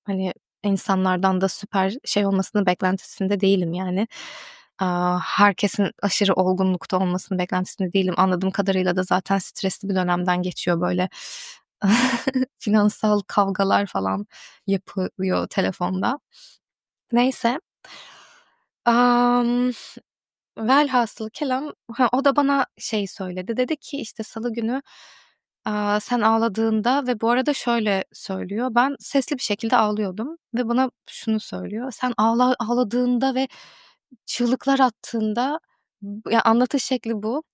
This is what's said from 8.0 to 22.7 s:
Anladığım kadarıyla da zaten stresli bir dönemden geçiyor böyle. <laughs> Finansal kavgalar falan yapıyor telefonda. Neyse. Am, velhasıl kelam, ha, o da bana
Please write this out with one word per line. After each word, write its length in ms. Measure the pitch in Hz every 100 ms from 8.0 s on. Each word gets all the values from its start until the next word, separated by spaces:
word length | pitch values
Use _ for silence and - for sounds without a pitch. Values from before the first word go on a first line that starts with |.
| 185 -
Anladığım 340 | 185 180 185
kadarıyla 440 | 202 190 190 180 185
da 80 |
zaten 340 | 185 185 - 196
stresli 520 | - - 190 - 196
bir 60 | 190
dönemden 460 | 180 175 180 180
geçiyor 400 | 180 - 185 170
böyle. 280 | 180 180 180 - - - - - _ _
<laughs> 680 | 202 233 247 240 - 254 254 _
Finansal 640 | 208 214 208 - 214 208 -
kavgalar 580 | 208 196 190 196 202 196
falan 420 | 196 190 190 208 - - - -
yapıyor 800 | 190 - 190 185 - 185 180 180
telefonda. 680 | - 185 185 180 185 208 285 _ - - _ _ _ _ _ _
Neyse. 480 | 233 254 - 233 285 - _ - - - - - - _ _ _ _ 240
Am, 840 | 233 247 240 247 247 240 240 247 233 - - - _ _ _ _ 233
velhasıl 720 | 220 277 285 247 226 - 220
kelam, 440 | - 277 254 302 - -
ha, 160 | 233 247
o 140 | 269 277
da 100 | 269
bana 300 | 277 277 -